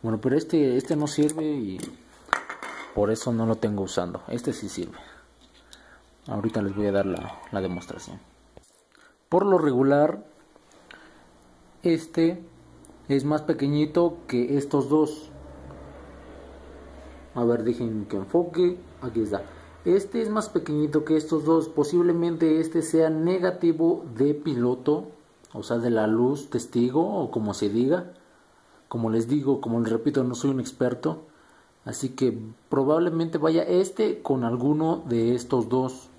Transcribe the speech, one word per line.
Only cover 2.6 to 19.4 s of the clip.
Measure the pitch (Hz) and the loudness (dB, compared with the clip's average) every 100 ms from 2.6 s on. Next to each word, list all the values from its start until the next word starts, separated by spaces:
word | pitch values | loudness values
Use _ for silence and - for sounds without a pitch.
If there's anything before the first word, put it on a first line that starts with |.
| - - - - | -14 -14 -8 0
por | 104 | 0
eso | 113 - | 0 0
no | 117 113 | 0 0
lo | 110 | 0
tengo | 110 101 | -2 -2
usando. | 95 - 87 92 - | -2 -4 -4 -8 -8
Este | 120 131 | -6 -4
sí | - 98 | -6 -8
sirve. | - 87 - - - _ _ _ _ _ - - - _ _ - | -8 -10 -12 -20 -20 _ _ _ _ _ -20 -20 -20 _ _ -10
Ahorita | 107 110 110 | -4 -4 -2
les | 101 98 | -4 -2
voy | 104 | 0
a | |
dar | 98 95 | 0 0
la, | 87 - - - | -4 -8 -14 -8
la | 101 | -6
demostración. | 95 90 - - - 98 - _ _ - _ _ _ _ _ _ _ | -4 -6 -10 -16 -14 -18 -20 _ _ -20 _ _ _ _ _ _ _
Por | 170 202 | 2 4
lo | 180 | 4
regular, | 151 123 135 143 151 - - _ _ _ _ - - - - - - _ - _ _ _ | 4 4 4 4 4 0 -12 _ _ _ _ -20 -20 -20 -20 -20 -20 _ -20 _ _ _
este | 180 160 - - 165 180 - - - - - - - | 0 0 0 2 2 0 -12 -20 -20 -20 -20 -20 -2
es | 139 139 | 0 2
más | 151 | 0
pequeñito | 151 151 143 147 151 165 170 165 - | 0 0 0 2 2 4 2 0 -4
que | 123 123 139 | -2 2 0
estos | 139 143 127 | 2 0 2
dos. | 151 147 - - - - - - - - - - - - - - - - - - - - - - 120 | 2 2 -2 -16 -18 -18 -18 -18 -18 -18 -18 -20 -20 -20 -20 -20 -20 -20 -20 -20 -20 -20 -20 -10 0
A | |
ver, | 120 120 | 2 2
dejen | 113 117 117 107 101 | 0 -2 -2 -4 -4
que | 101 | -6
enfoque. | 98 170 175 165 180 180 - - | 0 0 0 2 0 0 -14 -12
Aquí | 127 113 | -6 -2
está. | 104 98 | -2 -4